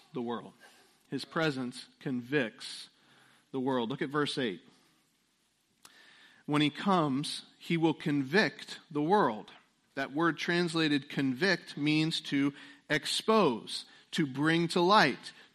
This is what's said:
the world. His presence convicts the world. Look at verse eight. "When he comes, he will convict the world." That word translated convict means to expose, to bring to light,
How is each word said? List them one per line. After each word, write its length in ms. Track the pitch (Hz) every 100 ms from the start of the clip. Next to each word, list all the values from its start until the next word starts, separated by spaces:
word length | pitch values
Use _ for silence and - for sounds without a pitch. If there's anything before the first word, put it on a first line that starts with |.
| _
the 80 | 127
world. 300 | 120 113 95 - - _ _ _ -
His 140 | 139
presence 640 | - 170 160 131 123 - - _
convicts 920 | 151 123 120 147 110 - - - - _ _ _ _ _ _
the 80 | 135
world. 320 | 131 127 117
Look 120 | 139
at 80 | 143
verse 280 | 147 139 -
eight. 220 | 123 87 - _ _ _ _ _ _ _ _ _ _ _ - - - - - _ -
"When 160 | 147
he 80 | 147
comes, 720 | - 202 185 151 131 151 - - _
he 180 | - 170
will 180 | 160
convict 840 | - 160 147 131 185 156 - - - -
the 100 | 147
world." 480 | 156 208 147 107 - - _ _ _ -
That 160 | 135
word 260 | 139 165 156
translated 680 | - 175 175 160 156 143 139
convict 680 | - 135 127 190 170 - -
means 440 | 147 151 156 -
to 340 | - 143 143 - - - -
expose, 960 | 151 - - - 220 165 110 - - - - -
to 120 | -
bring 440 | 147 127 151 165 170
to 120 | 185
light, 520 | 175 208 156 104 - - -